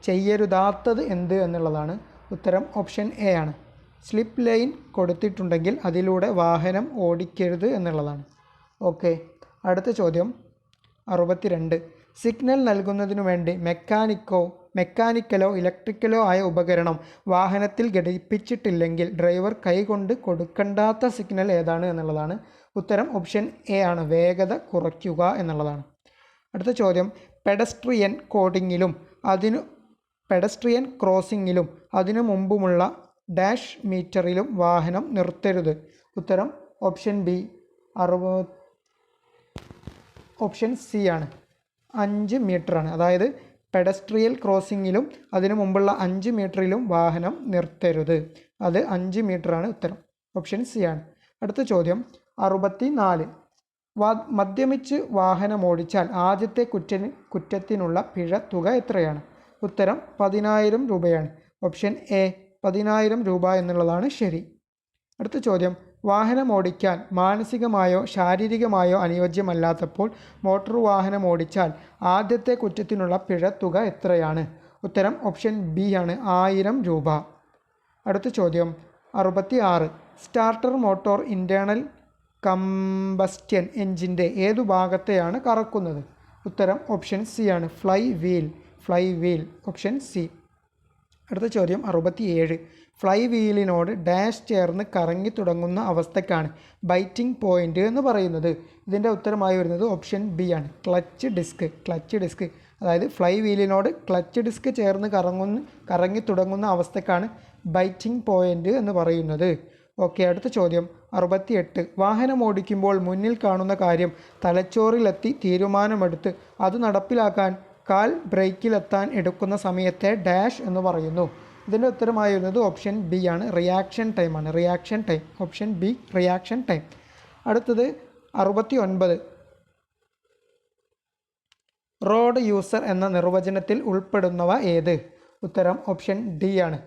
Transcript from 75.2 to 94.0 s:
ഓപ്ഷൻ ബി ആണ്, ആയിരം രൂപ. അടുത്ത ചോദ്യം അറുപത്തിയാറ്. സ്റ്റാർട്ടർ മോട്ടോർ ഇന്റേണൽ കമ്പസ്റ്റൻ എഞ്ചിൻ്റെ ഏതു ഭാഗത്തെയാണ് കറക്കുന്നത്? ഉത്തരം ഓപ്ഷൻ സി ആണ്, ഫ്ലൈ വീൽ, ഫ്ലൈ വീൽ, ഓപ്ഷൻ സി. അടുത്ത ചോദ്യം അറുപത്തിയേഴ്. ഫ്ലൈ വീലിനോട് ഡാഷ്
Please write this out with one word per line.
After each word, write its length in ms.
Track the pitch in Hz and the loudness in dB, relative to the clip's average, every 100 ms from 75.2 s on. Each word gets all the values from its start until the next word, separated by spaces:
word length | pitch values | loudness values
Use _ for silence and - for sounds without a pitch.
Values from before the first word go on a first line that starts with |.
ഓപ്ഷൻ 320 | 214 - 220 214 170 160 | -6 -2 -4 -2 -4 -2
ബി 120 | 196 | 0
ആണ്, 220 | 190 175 226 | 0 0 -2
ആയിരം 600 | 214 180 190 190 196 262 | 0 2 4 2 0 0
രൂപ. 260 | 180 160 151 151 - - _ _ _ _ _ _ 226 | 0 0 0 0 -4 -20 _ _ _ _ _ _ -4
അടുത്ത 220 | 233 262 | -2 -2
ചോദ്യം 420 | 226 175 170 170 165 - _ _ 196 | 0 0 2 -2 -4 -18 _ _ -2
അറുപത്തിയാറ്. 720 | 190 185 190 254 196 170 160 - - - | 0 0 0 2 2 2 0 -6 -20 -20
സ്റ്റാർട്ടർ 520 | - 233 226 226 247 262 214 | -4 0 2 2 0 2 2
മോട്ടോർ 360 | 190 208 202 | 2 2 0
ഇന്റേണൽ 580 | 311 185 185 196 196 226 285 - _ _ _ _ | 0 -4 0 0 2 -2 -4 -14 _ _ _ _
കമ്പസ്റ്റൻ 1200 | 190 185 190 190 190 190 190 190 185 - - 196 185 226 | 0 0 0 -2 -2 -2 -2 0 -2 -4 -2 0 0 -4
എഞ്ചിൻ്റെ 520 | 196 175 180 180 170 202 | -4 -4 -2 0 0 2
ഏതു 260 | 196 220 | 0 2
ഭാഗത്തെയാണ് 800 | 214 185 185 185 208 190 170 247 | 2 2 2 0 0 0 0 -2
കറക്കുന്നത്? 640 | 262 220 220 208 175 147 139 _ _ _ 196 | 0 0 0 -4 -4 -6 -12 _ _ _ -8
ഉത്തരം 340 | - 190 196 - | 0 0 0 -2
ഓപ്ഷൻ 320 | 202 - 196 220 | -6 -4 -6 -6
സി 180 | - 208 | -2 0
ആണ്, 180 | 175 165 | 0 -2
ഫ്ലൈ 340 | - 190 190 247 | -4 0 2 0
വീൽ, 340 | 175 175 180 156 - - - - | -2 0 0 -2 -8 -20 -12 -2
ഫ്ലൈ 180 | 180 185 | 0 0
വീൽ, 280 | 170 175 165 156 - - | 0 0 -2 -4 -12 -14
ഓപ്ഷൻ 320 | - 196 269 | -6 -4 -6
സി. 240 | - 180 160 - _ _ _ _ _ _ _ _ - | -6 -6 -8 -10 _ _ _ _ _ _ _ _ -10
അടുത്ത 160 | 185 226 | -6 -2
ചോദ്യം 360 | 226 175 196 226 | 0 0 0 -2
അറുപത്തിയേഴ്. 640 | 170 175 180 208 165 160 165 - - _ - | 0 0 -2 -2 0 0 -2 -8 -20 _ -4
ഫ്ലൈ 200 | 190 202 240 | 0 2 2
വീലിനോട് 640 | 233 214 208 196 175 170 | 2 2 2 2 0 0
ഡാഷ് 500 | 190 | -2